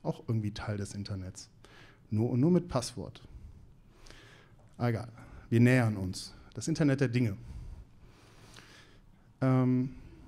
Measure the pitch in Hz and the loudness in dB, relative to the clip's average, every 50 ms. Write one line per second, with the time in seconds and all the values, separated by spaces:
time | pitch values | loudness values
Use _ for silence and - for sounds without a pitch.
0 | - 160 160 - - - 117 113 107 104 104 - - - 104 101 101 98 - 104 | -8 -8 -8 -6 -4 -4 -2 -2 -2 -4 -6 -6 -6 -6 -4 -6 -6 -8 -8 -10
1 | 101 - 101 95 92 92 92 - - - - - - - - - - - - _ | -8 -8 -8 -8 -8 -10 -12 -14 -18 -20 -20 -20 -20 -20 -20 -20 -20 -20 -20 _
2 | - - 107 107 113 123 127 120 135 170 180 175 170 - - 131 120 - - 101 | -8 -2 0 0 2 2 2 2 4 4 4 4 2 0 -4 -4 -4 -4 -8 -10
3 | 80 - - - - - - - - - - - - - - - - - - - | -12 -12 -14 -18 -20 -20 -20 -18 -18 -18 -20 -20 -20 -20 -20 -20 -20 -20 -20 -20
4 | - - - - - - - - - - - - - - - - 117 120 113 101 | -20 -20 -20 -20 -20 -20 -20 -20 -20 -20 -20 -20 -20 -20 -6 -2 0 0 0 0
5 | - - - - - - - - - - 120 117 120 123 127 127 120 110 107 98 | -4 -8 -14 -18 -20 -18 -18 -20 -6 2 6 8 8 8 8 6 4 2 0 -2
6 | 95 92 92 - - - - - - - - - 110 - 160 - 165 143 135 135 | -4 -6 -6 -8 -12 -14 -16 -20 -20 -14 -12 -8 -4 -4 0 2 2 2 4 2
7 | 143 120 117 123 123 110 98 - - - - - - - - - - - - - | 2 0 2 2 0 0 -2 -6 -10 -14 -14 -12 -12 -14 -14 -16 -18 -20 -20 -20
8 | - - - - - - - - - - - - - - - - - - - - | -20 -20 -20 -20 -20 -20 -20 -20 -20 -20 -20 -20 -20 -20 -20 -20 -20 -20 -20 -20
9 | - - - _ - - - _ 135 131 131 131 127 123 127 127 127 131 - - | -20 -20 -20 _ -20 -20 -8 _ 2 4 4 4 4 4 4 2 0 -2 -6 -12
10 | - - - - - | -18 -18 -20 -20 -20